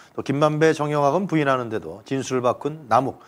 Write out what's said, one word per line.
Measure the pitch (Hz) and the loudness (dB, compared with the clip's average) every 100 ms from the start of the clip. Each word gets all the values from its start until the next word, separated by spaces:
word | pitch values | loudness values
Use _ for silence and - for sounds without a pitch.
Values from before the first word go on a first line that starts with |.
| - - | -16 -10
또 | |
김만배, | - 139 151 151 160 | -4 0 2 4 2
정영학은 | 147 147 147 143 165 202 | 2 -2 2 2 2 0
부인하는데도 | 160 139 131 117 110 80 95 - | 0 2 0 -2 -6 -6 -12 -6
진술을 | 135 123 131 | -6 -2 0
바꾼 | 120 113 147 156 131 | 0 0 -4 -8 2
남욱, | 117 135 - | 2 2 -8